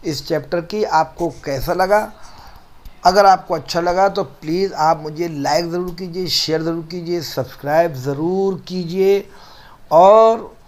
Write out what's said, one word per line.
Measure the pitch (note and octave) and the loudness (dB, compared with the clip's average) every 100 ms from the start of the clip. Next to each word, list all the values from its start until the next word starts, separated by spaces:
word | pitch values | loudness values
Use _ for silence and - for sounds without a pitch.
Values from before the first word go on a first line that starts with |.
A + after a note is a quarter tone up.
इस | E3+ D3 - | -6 -8 -4
chapter | D#3+ - F3 | -6 -4 -6
की। | E3 G#3+ | -4 -4
आपको | G#3 D#3 D#3+ - E3+ | 0 0 0 -4 -6
कैसा | - - C#3 D#3+ | -6 -8 -6 -4
लगा? | F3 F#3 G#3 A3 - - - - - - - - - | 0 2 2 0 -12 -20 -20 -20 -20 -20 -20 -20 0
अगर | F3+ F#3+ G3 | 2 6 6
आपको | F#3 - | 4 0
अच्छा | E3+ C#3 F3 | -6 -4 -2
लगा | F3 F3 G3 | 0 2 2
तो | F#3+ | 0
प्लीज़ | F#3+ - D3+ E3+ G3 | -6 -8 -6 -2 -2
आप | D#3 D#3 D#3 | 0 0 0
मुझे | D3+ D3+ E3+ | -4 -6 -6
लाइक | D3+ C#3+ D#3 E3+ | -2 -2 -2 -2
ज़रूर | F3 F3+ | -4 -6
कीजिए, | F3 F#3+ E3+ F3+ | -8 -10 -8 -4
शेयर | - - D#3+ | -4 -2 -2
ज़रूर | D#3+ E3 | -2 -6
कीजिए, | D#3+ F3+ E3 F3 | -8 -10 -6 -6
सब्सक्राइब | D3 - B2+ - C#3 D#3 E3+ | -6 -8 -8 -8 -2 2 2
ज़रूर | C#3 C3 C#3+ E3 F#3 G3 F3 - | -2 -6 -4 -2 -2 -2 -4 -8
कीजिए | F#3 E3+ F#3 F#3+ G3+ G3 - - - - - - | -8 -6 0 2 2 -2 -20 -20 -20 -20 -20 2
और | D#3 F#3 A3 A3 A3+ - - | 6 8 8 6 2 -6 -20